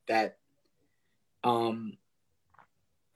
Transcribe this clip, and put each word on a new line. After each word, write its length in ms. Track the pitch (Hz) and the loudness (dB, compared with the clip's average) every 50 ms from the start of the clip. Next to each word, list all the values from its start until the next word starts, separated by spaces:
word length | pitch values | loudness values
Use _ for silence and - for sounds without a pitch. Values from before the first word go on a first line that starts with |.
| - - | -4 0
that, 300 | 113 110 107 - - _ _ _ _ _ _ _ _ _ _ _ _ _ _ _ _ _ _ _ _ - - | 0 0 0 0 -4 _ _ _ _ _ _ _ _ _ _ _ _ _ _ _ _ _ _ _ _ -2 0
um, 520 | 123 117 117 117 113 113 117 110 104 - - _ _ _ _ _ _ _ _ _ _ _ - - _ _ _ _ _ _ _ _ _ _ | 2 2 2 2 0 -2 -4 -6 -10 -12 -14 _ _ _ _ _ _ _ _ _ _ _ -20 -20 _ _ _ _ _ _ _ _ _ _